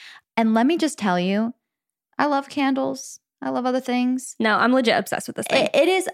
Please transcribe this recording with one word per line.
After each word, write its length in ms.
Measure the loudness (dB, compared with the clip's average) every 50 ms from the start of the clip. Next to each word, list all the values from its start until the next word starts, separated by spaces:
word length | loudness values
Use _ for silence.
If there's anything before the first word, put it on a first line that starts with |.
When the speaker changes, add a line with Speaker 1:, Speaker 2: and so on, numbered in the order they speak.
| -20 -20 -20 -20 _ _ -4
Speaker 1:
And 180 | 0 0 2 2
let 140 | 2 2 2
me 100 | 2 2
just 220 | 0 -2 -2 -2
tell 200 | -2 0 0 0
you, 360 | 0 0 0 0 -2 -4 -6 _ _ _ _ _ _ _ _ _ _ _ _ -2
I 60 | 0
love 240 | 0 0 -2 -2 -4
candles. 680 | -4 -2 0 0 0 0 -2 -4 -6 -8 -12 -16 -18 -20 _ _ _ -12
I 80 | -8 -6
love 160 | -4 -2 -2
other 140 | -2 -2 -2
things. 560 | -2 -2 -2 0 0 0 -2 -2 -6 -10 -8 -2
Speaker 2:
No, 160 | 0 2 2 4
I'm 160 | 4 4 4
legit 240 | 4 4 4 2 2
obsessed 300 | 0 -2 -4 -6 -6 -8
with 80 | -8
this 100 | -8 -6 0
thing. 180 | 0 2 2
Speaker 1:
It, 100 | 2 2
it 120 | 2 4 4
is 200 | 4 0 0 -4